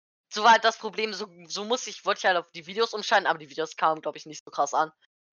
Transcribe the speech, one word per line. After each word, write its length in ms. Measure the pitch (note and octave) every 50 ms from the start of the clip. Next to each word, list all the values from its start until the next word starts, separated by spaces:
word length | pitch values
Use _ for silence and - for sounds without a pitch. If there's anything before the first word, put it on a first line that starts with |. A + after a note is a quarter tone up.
| _ _ _ _ _ _
so 120 | - G#3 G#3+
war 80 | A#3+
halt 120 | A3+ A3 A3
das 140 | A3+ A3 -
Problem, 360 | - A3 F3 F#3 A3 A3 G#3+
so, 140 | - G#3+ G3 E3+ F3 F3 D#3
so 180 | D#3 F#3 G#3
muss 220 | G#3+ A#3+ B3 - G#3+
ich, 180 | G3 - -
wollte 140 | F#3 G3+ -
ich 60 | -
halt 120 | G#3 F#3 F3
auf 140 | E3 _
die 160 | - F3 D#3 D#3
Videos 260 | F#3+ G3+ A3+ - -
umschalten, 320 | G#3+ G3+ - A3+ G3+ F3+
aber 140 | D3+ E3 D#3+
die 100 | D3+ C#3+
Videos 260 | C#3 C#3+ D#3+ D#3 -
kamen, 260 | - F3+ D#3+ D#3+ D#3
glaub 140 | - - C#3+
ich, 120 | D3+ - D#3+
nicht 160 | D3 - -
so 60 | -
krass 240 | - - C#3+ - -
an. 160 | C3+ D#3 D#3+ - _ _ _ _ _ _ _